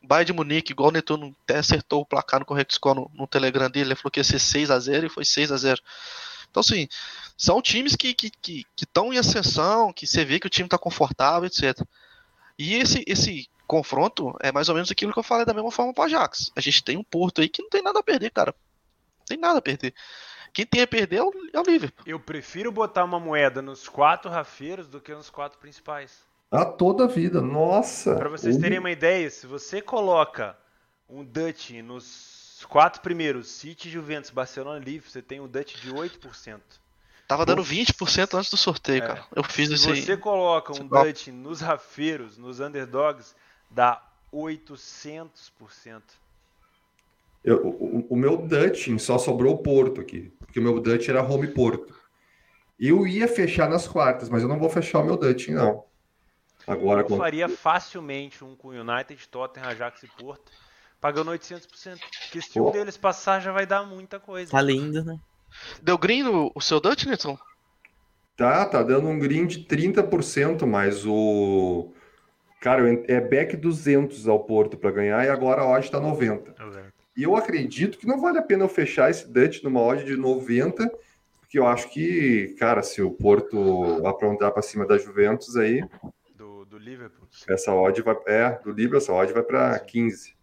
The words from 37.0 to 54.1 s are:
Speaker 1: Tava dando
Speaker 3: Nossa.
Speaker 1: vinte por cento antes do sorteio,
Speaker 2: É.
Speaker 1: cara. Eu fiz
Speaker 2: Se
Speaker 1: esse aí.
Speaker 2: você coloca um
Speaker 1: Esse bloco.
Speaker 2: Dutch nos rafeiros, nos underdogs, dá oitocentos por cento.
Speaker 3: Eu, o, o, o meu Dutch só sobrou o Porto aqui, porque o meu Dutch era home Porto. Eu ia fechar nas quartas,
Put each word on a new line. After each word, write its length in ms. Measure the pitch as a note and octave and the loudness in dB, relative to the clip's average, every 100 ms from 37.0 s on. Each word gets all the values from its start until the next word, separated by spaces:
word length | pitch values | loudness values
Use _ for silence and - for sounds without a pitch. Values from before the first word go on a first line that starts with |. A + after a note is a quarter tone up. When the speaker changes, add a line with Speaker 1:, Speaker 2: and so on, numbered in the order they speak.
| _ _ _ | _ _ _
Speaker 1:
Tava 180 | C#3 | 0
dando 140 | E3 F3+ | 2 2
Speaker 3:
Nossa. 120 | D#3+ | 0
Speaker 1:
vinte 220 | D#3+ A#3+ | -2 -2
por 140 | - E3+ | -2 0
cento 280 | - F#3+ F#3 | 0 2 0
antes 140 | G3 | -2
do 60 | - | 0
sorteio, 460 | - E3 - C3 | 0 -2 0 -2
Speaker 2:
É. 40 | A#2 | 0
Speaker 1:
cara. 180 | A2 - | -8 -8
Eu 80 | - | -6
fiz 260 | C#3+ - D3 | -4 0 0
Speaker 2:
Se 60 | |
Speaker 1:
esse 160 | D3 D3 | 2 2
aí. 120 | C#3+ | 2
Speaker 2:
você 140 | - G3 | -2 -4
coloca 540 | G#3 G3+ F3+ E3 - | 0 0 2 0 -2
um 40 | C#3+ | -12
Speaker 1:
Esse 80 | |
bloco. 220 | C#3 C#3 D3 | 2 4 4
Speaker 2:
Dutch 200 | C#3+ - | 0 -14
nos 320 | B2 C3+ D#3+ | -16 -14 -10
rafeiros, 800 | D#3+ D3+ - - D3+ D#3 A#2 G#2 | -4 -4 -6 -6 -6 -6 -12 -18
nos 220 | B2 B2 | -18 -12
underdogs, 760 | C#3 C#3 B2+ B2+ D3+ C#3 A2+ _ _ _ _ | -10 -10 -8 -2 -2 -2 -14 _ _ _ _
dá 320 | A2+ A#2+ A#2+ _ _ _ | 2 2 2 _ _ _
oitocentos 1200 | D3+ D#3 D#3 D#3 C#3 - - D3 D#3 D#3+ _ - _ | -12 -10 -10 _ -20 -20 -18 -16 -16 -18 _ -20 _
por 140 | G#2+ | -20
cento. 420 | - A#2+ A2+ G#2 _ _ _ _ _ _ _ _ _ _ _ _ _ | -20 -20 -20 _ _ _ _ _ _ _ _ _ _ _ _ _ _
Speaker 3:
Eu, 240 | - A#2 F#2 | 2 2 2
o, 40 | |
o, 360 | - - A#2+ A#2+ | -4 -4 -4 -2
o 60 | B2 | 0
meu 200 | C3+ E3 | 2 0
Dutch 520 | E3 D3+ F#3+ - - A2 | 0 2 2 0 -4 -4
só 180 | - B2 | -2 -2
sobrou 360 | - A#2 B2+ | 0 2 2
o 40 | - | 2
Porto 420 | - C3+ C3 C3 | 2 4 4 0
aqui, 320 | - - - _ | -10 -14 -16 _
porque 220 | - - | -10 -2
o 20 | |
meu 160 | A#2 A#2 | 0 0
Dutch 300 | A2+ A#2 A#2 | 2 0 2
era 140 | C3 | 0
home 260 | C3 C#3 D3 | 0 -2 -2
Porto. 460 | - A#2 - - - _ _ _ _ _ _ _ _ | 2 2 2 -6 -20 _ _ _ _ _ _ _ _
Eu 280 | B2 F3+ F#3+ | 2 4 4
ia 200 | F#3+ A#3 | 0 0
fechar 420 | A#3 F3 - D3+ | 2 0 2 2
nas 200 | E3 - | 0 -2
quartas, 400 | E3+ C#3 | 2 2